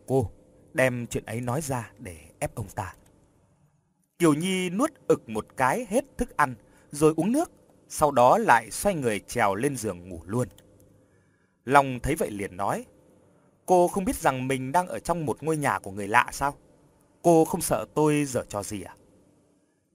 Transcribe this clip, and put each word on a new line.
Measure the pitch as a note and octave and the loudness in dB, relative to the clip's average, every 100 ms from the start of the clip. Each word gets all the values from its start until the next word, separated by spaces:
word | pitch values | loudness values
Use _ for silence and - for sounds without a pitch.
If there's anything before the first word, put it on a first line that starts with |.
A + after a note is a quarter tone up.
| - | -4
cô, | C3 G2+ - _ _ _ | -2 -2 -10 _ _ _
đem | - C3 B2 A#2 | 0 0 0 -6
chuyện | - - | -8 -8
ấy | A2+ | -8
nói | B2 C3+ | -4 -6
ra | D3 B2+ A2 - | -4 -6 -8 -16
để | G#2 E2 - _ | -18 -18 -20 _
ép | D3 - | -10 -8
ông | F#2+ - | -10 -8
ta." | F#2 - _ _ _ _ _ _ _ _ _ _ _ - | -10 -12 _ _ _ _ _ _ _ _ _ _ _ 0
Kiều | E3 | 2
Nhi | D3 F#3 F#3 F3+ | 2 0 -2 -2
nuốt | F#3 D#4 - - | -2 -4 -4 0
ực | D#3+ - | 0 0
một | G#2+ - - | -10 -8 0
cái | B2+ F#3+ A3+ | 0 0 -2
hết | A#3 D4 - | -4 -4 -6
thức | - - | -4 0
ăn, | C#3 A#2+ _ _ _ | -2 -2 _ _ _
rồi | C#3+ D#3 D#3+ | 2 4 4
uống | F#3 | 0
nước, | C#4 F4 _ _ _ _ | 0 -2 _ _ _ _
sau | - D3 | 0 2
đó | B2+ B2 F#3+ | 6 6 6
lại | F#3+ A#2 A2+ | 6 4 4
xoay | - G3+ E3 | -2 -2 0
người | B2 G2+ | 0 -2
trèo | - A#2+ G#2 G2 | -2 0 2 2
lên | C#3+ C3 | -2 -2
giường | G#2 F2 F2+ | -6 -6 -12
ngủ | E2+ E2 | -14 -6
luôn. | A#2+ A2 - _ _ _ _ _ _ _ _ _ _ A#2 | -4 -4 -10 _ _ _ _ _ _ _ _ _ _ 4
Long | C#3+ C3+ B2 | 4 4 -4
thấy | B2+ E3 | -6 -6
vậy | F3 | -6
liền | G2+ F#2+ F#2 | -6 -10 -6
nói, | G2+ F#3+ B3 _ _ _ _ _ _ _ - | -6 -6 -10 _ _ _ _ _ _ _ 2
"Cô | F3+ F3 | 4 4
không | G3 F#3+ | 0 -4
biết | - | -2
rằng | D3 C3 C3 | -2 -2 -2
mình | C3 C3 | -4 -2
đang | E3+ F#3 | -2 -2
ở | A2 | -6
trong | - E3+ D3+ | -4 -4 -4
một | - | -4
ngôi | D3+ D#3 | -4 -2
nhà | C#3 F#2+ | -2 -2
của | G2 | -6
người | G2+ G2+ | -10 2
lạ | A#2 - | 2 2
sao? | - C#3 C#3 _ _ _ _ _ _ | -2 -6 -6 _ _ _ _ _ _
Cô | F3 E3 D#3 | 4 6 4
không | F3 | -2
sợ | - A#2 A2 | -2 -4 -2
tôi | D3+ D3+ D3 C#3 | 0 0 0 -2
giở | A#2 - | -4 -6
trò | G2+ | -8
gì | G2 G#2 | -8 -10
à?" | - - _ _ _ _ _ _ _ _ _ | -12 -20 _ _ _ _ _ _ _ _ _